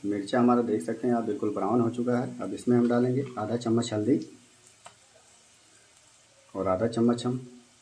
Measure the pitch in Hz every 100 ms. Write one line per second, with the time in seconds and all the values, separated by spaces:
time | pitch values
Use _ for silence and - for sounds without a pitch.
0 | 101 104 98 123 120 123 113 107 113 110
1 | 123 120 107 101 110 101 98 120 113 120
2 | 120 123 127 - 95 - - 120 120 120
3 | 127 131 135 - 107 120 117 113 117 107
4 | 107 139 - - - _ - _ - _
5 | _ _ _ _ _ _ _ _ _ _
6 | _ _ _ _ _ 98 95 92 117 117
7 | 117 120 123 127 - - - _